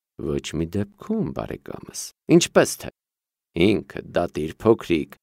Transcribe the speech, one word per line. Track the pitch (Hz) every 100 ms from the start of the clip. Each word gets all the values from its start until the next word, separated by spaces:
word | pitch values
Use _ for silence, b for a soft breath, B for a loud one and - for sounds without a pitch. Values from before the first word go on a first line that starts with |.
| _ -
Ոչ | 73 71 -
մի | 76 82
դեպքում, | 98 101 - - 220 160
բարեկամս, | - 55 - - - - - - - -
ինչպես | 170 - 190 143
թե։ | - - - _ _ _ _ _ 85
Ինքը | 98 92 - -
դատիր, | - 87 85 80 80
փոքրիկ, | - 110 110 - 82 69 -